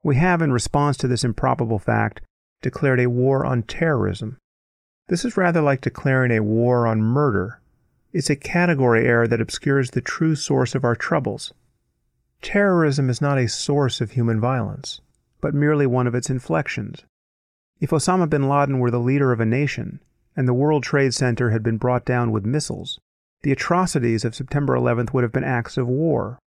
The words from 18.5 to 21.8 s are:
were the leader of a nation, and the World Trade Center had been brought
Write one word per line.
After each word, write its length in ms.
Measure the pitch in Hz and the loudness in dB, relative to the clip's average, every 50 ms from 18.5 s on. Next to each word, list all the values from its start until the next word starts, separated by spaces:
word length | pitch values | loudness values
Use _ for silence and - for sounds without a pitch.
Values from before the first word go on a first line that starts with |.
| 139 143 143 139 139 131 | 2 2 2 2 2 0
were 120 | 123 120 | 2 2
the 80 | 117 123 | 0 0
leader 340 | 120 123 135 143 139 131 | 0 2 2 2 2 2
of 80 | 123 110 | 2 2
a 60 | 113 | 2
nation, 540 | 110 113 135 147 135 - - 113 95 - 143 _ _ _ _ _ _ _ | 2 2 2 0 -2 -4 -6 -8 -10 -12 -16 _ _ _ _ _ _ _
and 120 | - 135 127 | -2 0 2
the 60 | 123 | 2
World 300 | 127 139 151 156 147 123 | 2 2 2 2 0 0
Trade 280 | - - 143 139 135 | 0 0 2 2 2
Center 380 | 117 - 139 127 120 - 123 117 | 0 0 0 0 0 0 0 0
had 120 | 107 113 | 0 0
been 140 | 107 117 113 | 0 -2 -2
brought 280 | 107 | 0